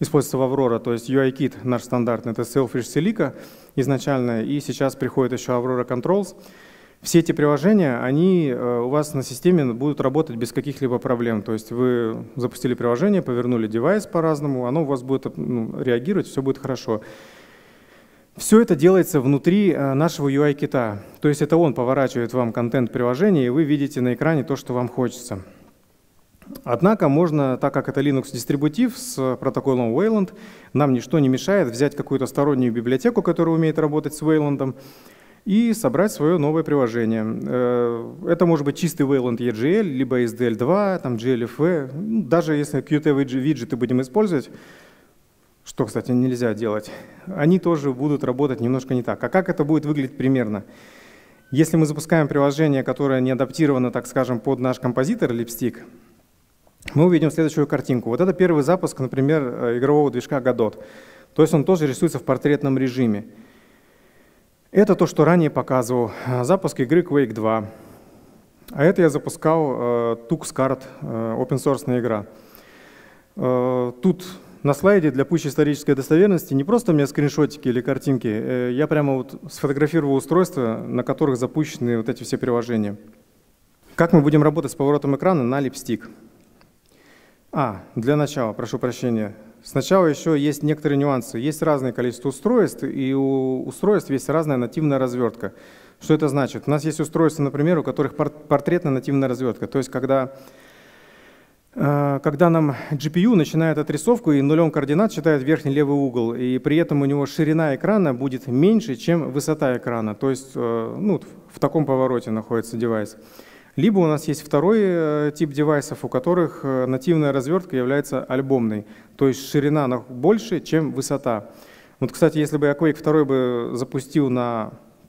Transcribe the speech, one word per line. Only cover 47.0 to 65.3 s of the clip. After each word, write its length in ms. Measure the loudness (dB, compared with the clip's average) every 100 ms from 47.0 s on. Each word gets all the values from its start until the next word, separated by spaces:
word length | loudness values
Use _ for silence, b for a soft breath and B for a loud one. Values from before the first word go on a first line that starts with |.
| B B -12
они 320 | 0 2 4
тоже 340 | 2 0 -2
будут 300 | -2 -2 0
работать 360 | -2 0 -2 0
немножко 360 | -2 -2 -2 -4
не 80 |
так. 200 | -2 -4
А 60 | 0
как 180 | 0 0
это 160 | -2
будет 220 | 0 0 0
выглядеть 320 | -2 -4 -2
примерно? 460 | 0 2 0 -4 -10 B B B B B B B _
Если 260 | 2 2 4
мы 80 | 2
запускаем 420 | -2 0 2 2
приложение, 540 | 2 2 2 2 2
которое 400 | -2 -2 0 2
не 80 | 0
адаптировано, 600 | 0 -2 0 2 2 0
так 160 | -4 -4
скажем, 320 | -2 -2 -2
под 200 | -2 -2
наш 200 | -2 -2
композитор 520 | -2 0 0 0 -2
Lipstick, 460 | -2 -6 -4 -6 -6 -16 B B B _ _ _ _ _ _ -4 2
мы 100 | 4
увидим 240 | 4 2
следующую 380 | 0 0 0 0
картинку. 420 | -2 -2 -4 -2
Вот 100 | 0
это 140 | 0
первый 300 | 2 2 4
запуск, 360 | 2 0 -2 -6
например, 440 | -4 0 2 2
э, 340 | 0 -4 -2 0
игрового 320 | 2 4 2
движка 300 | 0 -4 -2
Godot. 420 | 0 2 0 -2 B B B B B 2
То 80 |
есть 100 | 4
он 120 | 4 2
тоже 200 | 2 2
рисуется 320 | 0 -2 -2
в 60 |
портретном 560 | -2 0 2 0 0 0
режиме. 460 | 0 0 0 0 -6 b b b b b b b b b b b b _ _ 2
Это 200 | 4 4
то, 120 | 2
что 160 | 4
ранее 260 | 4